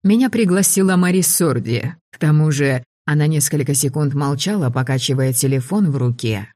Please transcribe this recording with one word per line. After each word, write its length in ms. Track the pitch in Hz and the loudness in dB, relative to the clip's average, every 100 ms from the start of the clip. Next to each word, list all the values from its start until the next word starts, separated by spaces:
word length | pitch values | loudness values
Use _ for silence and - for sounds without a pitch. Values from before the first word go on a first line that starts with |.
«Меня 280 | 190 226 254 | 4 2 2
пригласила 640 | 220 202 185 190 196 190 185 | 2 2 2 2 2 2 2
Мари 260 | 180 185 | 2 2
Сорди. 720 | 170 - 165 123 110 117 151 - _ | 0 0 0 0 -2 -4 -4 -10 _
К 60 | - | -2
тому 340 | 156 151 156 | 2 4 2
же», 320 | 143 143 127 - _ - | 2 0 -2 -6 _ -2
она 220 | 151 147 | 0 2
несколько 480 | 156 - 147 135 139 | 0 0 -2 -2 -2
секунд 400 | 143 135 147 139 | -2 -2 -2 0
молчала, 560 | 143 143 185 208 131 | -2 -2 -2 -2 -2
покачивая 640 | 127 127 131 120 135 131 | -2 -2 -2 -2 0 0
телефон 580 | 123 135 135 123 202 185 | 0 0 -2 -2 0 0
в 60 | 139 | 0
руке. 500 | 123 120 113 104 98 | -2 -2 -4 -4 -8